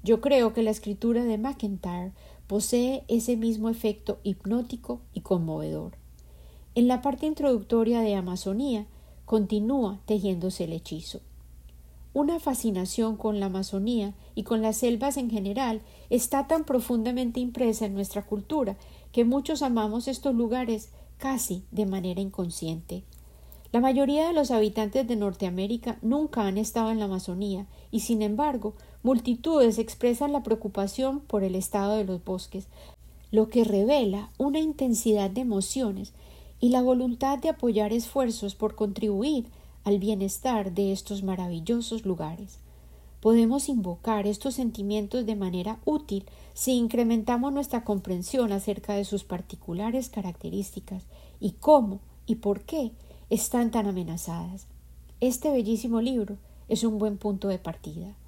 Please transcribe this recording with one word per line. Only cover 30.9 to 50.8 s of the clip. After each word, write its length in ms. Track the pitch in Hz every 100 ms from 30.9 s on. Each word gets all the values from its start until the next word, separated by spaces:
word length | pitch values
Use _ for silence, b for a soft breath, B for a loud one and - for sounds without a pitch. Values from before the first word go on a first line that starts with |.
| - 262 277
por 240 | - 208
el 100 | 190
estado 420 | 185 185 202 202 214
de 80 |
los 200 | 196 180
bosques, 420 | 180 185 - 196 - B B B B B -
lo 180 | 214 220
que 140 | 240
revela 680 | 220 202 214 285 214 196 208 -
una 200 | 277 302
intensidad 720 | 311 294 262 220 233 208 196
de 120 | 202
emociones 680 | 254 196 196 269 233 190 196 B B B B B
y 120 | 247
la 120 | 254
voluntad 560 | 254 254 254 240 269 285
de 120 | 320
apoyar 420 | 320 247 208 208
esfuerzos 640 | 233 226 277 247 220 202 -
por 180 | 220
contribuir 720 | - 214 190 214 196 269 285 233 b b b
al 140 | 202 202
bienestar 760 | 202 202 190 - 254 226 190
de 180 | 175 196
estos 300 | 196 - 202
maravillosos 840 | 190 185 180 170 165 233 233 226
lugares. 540 | 196 170 156 170 196 - b b b b b b
Podemos 480 | 220 233 226 277 277
invocar 580 | 254 185 175 226 214 202
estos 280 | 208 269
sentimientos 720 | 254 240 220 202 214 202 254 220
de 100 | 214
manera 420 | 190 180 190 226
útil 420 | - 302 - 196 - B B
si 180 | - -
incrementamos 800 | 247 233 240 226 226 214 240 277
nuestra 320 | 277 277 233
comprensión 680 | 226 202 185 180 180 262 233
acerca 420 | 196 202 202 -
de 100 | 202
sus 200 | 202 202
particulares 840 | - 175 - - - 170 220 254 254
características 920 | 220 185 170 - 190 196 -